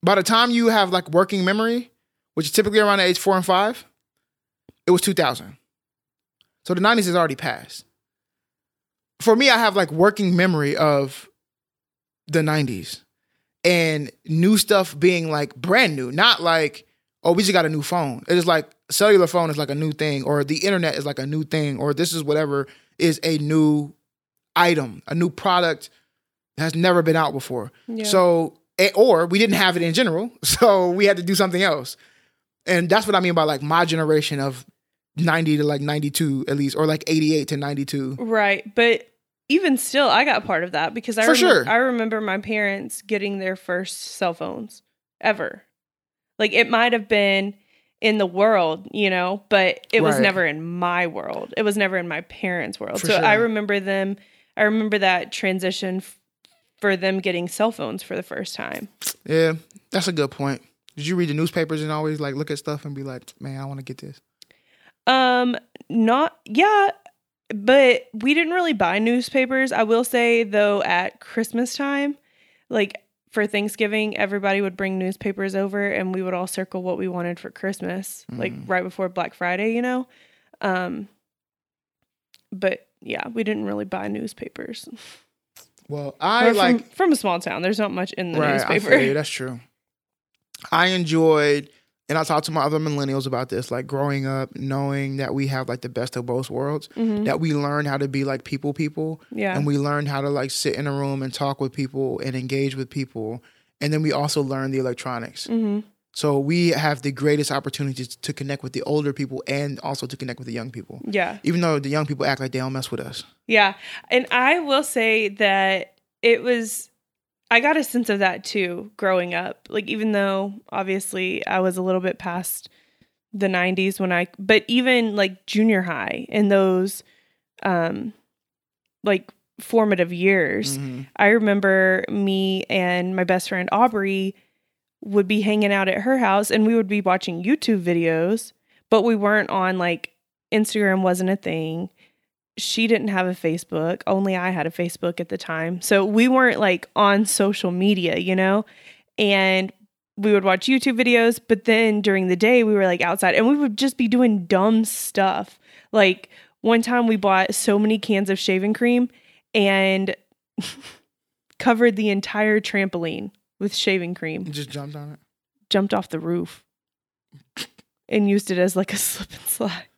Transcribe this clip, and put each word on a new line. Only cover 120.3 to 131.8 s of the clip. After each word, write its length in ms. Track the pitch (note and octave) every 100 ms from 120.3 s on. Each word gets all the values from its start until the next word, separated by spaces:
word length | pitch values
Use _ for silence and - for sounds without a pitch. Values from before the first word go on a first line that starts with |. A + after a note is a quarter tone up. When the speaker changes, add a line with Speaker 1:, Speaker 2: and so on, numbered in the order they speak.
| G3 G3+ G3+ _
Speaker 2:
obviously 760 | - F#3+ F#3+ F#3+ F#3+ F#3 F#3 -
I 140 | F#3+
was 160 | F#3 F#3
a 60 |
little 180 | F#3 F#3
bit 180 | F#3 F3
past 500 | F#3+ F3 F3+ - - _ _ _ _ _ _
the 160 | G#3 G3
nineties 520 | F#3 F3+ F#3 F#3+ F#3+
when 100 | F#3+
I, 160 | F3 F3+ -
but 240 | G3 G#3+ G#3+
even, 480 | A#3+ B3+ B3 A3+
like, 320 | G#3 G3 F#3 -
junior 360 | G#3 A3 G3+
high 440 | F3+ D3+ F#2+ - -
in 180 | - G3+
those, 560 | G3 F#3+ F#3 F#3+ - - _ _ _ _ _
um, 500 | - F3+ E3 G3 A3+ - _ _ _ _ _ _ _ _
like, 260 | - G3 - _ _ -
formative 520 | - A3+ G#3+ F#3+ F3
years, 680 | F3 F#3 G3 D#3+ - E3+ C3+
Speaker 1:
Mm-hmm. 240 | C#3 B2+ C3+
Speaker 2:
I 140 | - G3+
remember 760 | A3+ G#3+ G3+ G3 F#3+